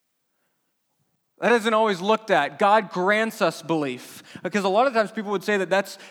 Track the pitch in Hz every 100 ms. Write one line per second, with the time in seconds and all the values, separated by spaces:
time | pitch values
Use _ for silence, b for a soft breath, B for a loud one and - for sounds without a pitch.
0 | _ _ _ _ _ _ _ _ _ _
1 | _ _ _ - 196 240 214 220 220 180
2 | 196 214 214 175 175 151 202 220 202 180
3 | 185 208 226 - 180 160 151 160 143 123
4 | - - B B 180 208 196 196 269 226
5 | 202 - 202 196 - 208 180 190 196 -
6 | B